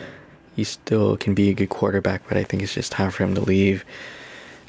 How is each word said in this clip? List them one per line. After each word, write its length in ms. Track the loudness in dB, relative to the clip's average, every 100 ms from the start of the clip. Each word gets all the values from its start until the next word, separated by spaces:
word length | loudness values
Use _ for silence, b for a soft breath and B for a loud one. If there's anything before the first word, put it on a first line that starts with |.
| B B B B -12
He 100 | -6
still 520 | -6 -6 0 2 4 2
can 180 | 0
be 140 | 4 4
a 40 |
good 140 | 4 0
quarterback, 540 | 0 0 2 0 -2 -2
but 80 | -2
I 80 |
think 180 | 0 -2
it's 120 | -2
just 180 | -6 -6
time 180 | -2 -2
for 120 | 0
him 120 | 0
to 60 | 0
leave. 440 | 2 4 4 2 -4 B B B B B B B